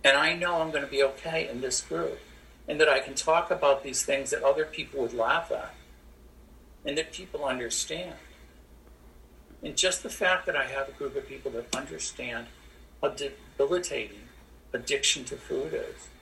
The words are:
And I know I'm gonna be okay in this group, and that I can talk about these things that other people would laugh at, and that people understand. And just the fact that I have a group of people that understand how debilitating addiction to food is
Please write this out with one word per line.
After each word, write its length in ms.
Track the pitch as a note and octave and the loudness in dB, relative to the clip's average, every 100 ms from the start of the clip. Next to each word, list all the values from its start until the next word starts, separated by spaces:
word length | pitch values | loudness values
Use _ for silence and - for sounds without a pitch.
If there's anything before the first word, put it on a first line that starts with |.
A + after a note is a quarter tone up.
And 120 | C#3 C#3+ | 8 6
I 180 | D#3 E3+ | 4 2
know 260 | F3+ E3+ | 0 0
I'm 80 | D#3+ | 0
gonna 140 | D3 C#3 | -2 -2
be 180 | C3+ | 4
okay 440 | C3+ - E3 D#3+ - | 2 2 -4 -2 -2
in 120 | A#2+ | -4
this 200 | C3 - | -2 -2
group, 380 | - - - - - - - - - | -2 -2 -2 -6 -12 -20 -20 -18 -6
and 120 | D3 | 4
that 100 | D#3 | 6
I 100 | C3 | 6
can 160 | C3+ C3+ | 2 -4
talk 340 | - E3 E3+ | 4 4 4
about 340 | F3 D3 C3+ | 4 6 4
these 200 | C#3 B2 | 2 -4
things 260 | - C#3 C3+ | 0 0 0
that 140 | D3 | 2
other 220 | C#3 D3+ D#3 | 4 4 0
people 360 | E3+ C#3+ C#3 | -4 -8 -4
would 140 | A#2 A#2+ | -2 0
laugh 360 | A2+ D#3+ E3 | 2 2 0
at, 220 | - - - - - - - - - - - - - C#3 | -6 -6 -14 -20 -20 -20 -20 -20 -20 -20 -20 -20 -12 -4
and 100 | C#3+ | -4
that 140 | D#3 | -4
people 320 | - F#3+ D3 | -10 -10 -4
understand. 680 | C#3 B2+ A#2 - - D#3+ F3+ - - - - - - - - - - - - - - - | -4 -2 -4 -4 -4 -6 -8 -14 -20 -20 -20 -20 -20 -20 -20 -20 -20 -20 -20 -20 -20 -12
And 120 | - C#3+ | -4 2
just 280 | - C4+ | 2 2
the 60 | - | -6
fact 360 | - F#3 F#3 F3+ | 0 2 4 2
that 100 | D3 | -2
I 100 | C3 | 0
have 240 | C3+ C#3 | -2 -4
a 20 | |
group 240 | - C#3 C3+ | -4 -4 -4
of 120 | C3+ | -8
people 220 | C3+ C3+ | -8 -6
that 240 | A#2+ A#2+ - | -6 -4 -6
understand 720 | - - - - B2 A#2 A#2 - - - - - | -6 -8 -8 -8 -8 -8 -10 -18 -20 -20 -20 -2
how 80 | C#3+ | -2
debilitating 1160 | - C#3+ - - - C#3 F3+ F3 C3 G#2 G2+ - - - - - | 0 -8 -8 -18 0 2 2 0 -4 -6 -10 -20 -20 -20 -20 -8
addiction 500 | B2 A#2+ C#3 - C#3+ B2 | -8 -2 0 2 0 -4
to 120 | C#3 | -12
food 360 | - C3 D#3 | -4 -4 -2
is 360 | - - - - - | -4 -6 -12 -18 -20